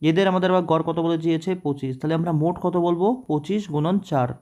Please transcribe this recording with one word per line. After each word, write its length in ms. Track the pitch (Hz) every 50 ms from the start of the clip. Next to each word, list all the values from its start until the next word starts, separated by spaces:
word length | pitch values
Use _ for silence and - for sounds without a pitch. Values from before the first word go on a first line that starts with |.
এদের 260 | 151 156 160 180 196
আমাদের 220 | 190 185 185 180 185
আবার 140 | 185 185 170
গড় 200 | 160 160 160 160
কত 160 | 165 160 170
বলে 180 | 165 165 170
দিয়েছে? 380 | 160 160 170 165 156 165 190 185
পঁচিশ। 460 | 180 - 147 139 143 135 131 127 131
তাহলে 140 | - 151 160
আমরা 160 | 165 165 175
মোট 280 | 160 151 151 170 175 175
কত 160 | - 180 175
বলবো? 460 | 180 170 175 170 170 185 214 254 254 -
পঁচিশ 440 | - 156 147 147 - 196 214 196 175
গুণন 280 | 147 151 151 165 190 196
চার। 280 | 185 - 160 131 123 123 123 -